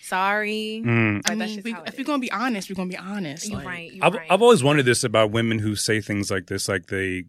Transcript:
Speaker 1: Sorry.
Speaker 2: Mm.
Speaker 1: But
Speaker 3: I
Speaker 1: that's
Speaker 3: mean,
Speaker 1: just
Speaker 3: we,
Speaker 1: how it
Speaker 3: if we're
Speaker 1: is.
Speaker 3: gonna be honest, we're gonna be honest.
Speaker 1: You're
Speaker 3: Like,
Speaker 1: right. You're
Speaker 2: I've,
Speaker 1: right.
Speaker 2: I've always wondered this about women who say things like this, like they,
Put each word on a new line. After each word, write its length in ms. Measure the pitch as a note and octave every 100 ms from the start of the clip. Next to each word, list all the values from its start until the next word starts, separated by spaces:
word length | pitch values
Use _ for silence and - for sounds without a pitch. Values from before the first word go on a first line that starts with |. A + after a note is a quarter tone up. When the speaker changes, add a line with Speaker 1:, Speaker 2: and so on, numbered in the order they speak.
Speaker 1:
Sorry. 800 | - F#3 G3 G#3 G#3 G#3+ G#3+ A3
Speaker 2:
Mm. 380 | E3 A#2 A2 G#2
Speaker 1:
But 100 | -
Speaker 3:
I 20 | G#3+
Speaker 1:
that's 120 | G#3+
Speaker 3:
mean, 60 | G#3
Speaker 1:
just 80 |
Speaker 3:
we, 80 | F#3+
Speaker 1:
how 100 | F3
it 60 | F#3+
Speaker 3:
if 60 | C4+
we're 40 |
Speaker 1:
is. 40 | C4+
Speaker 3:
gonna 120 | C#4+
be 120 | B3
honest, 360 | G3+ C4 G#3 -
we're 60 | F#3+
gonna 140 | F3+
be 80 | F#3
honest. 500 | F#3 G#3 D#3 D#3 G#3+
Speaker 1:
You're 100 | G3+
Speaker 3:
Like, 80 | -
Speaker 1:
right. 260 | E3+ E3+
You're 120 | F#3+
Speaker 2:
I've, 100 | F3
Speaker 1:
right. 120 | G3 D#3+
Speaker 2:
I've 140 | F#3+
always 200 | A#3+ G3+
wondered 220 | C3+ D3+
this 180 | B2 A2+
about 260 | B2 A2 G#2+
women 300 | A2+ A2+ A2+
who 160 | G#2+ G#2
say 240 | - G#2+
things 280 | G#2 G2+ G2
like 180 | G2 F2
this, 200 | G2 -
like 180 | F#2+ E2+
they, 360 | F#2+ F#2+ F#2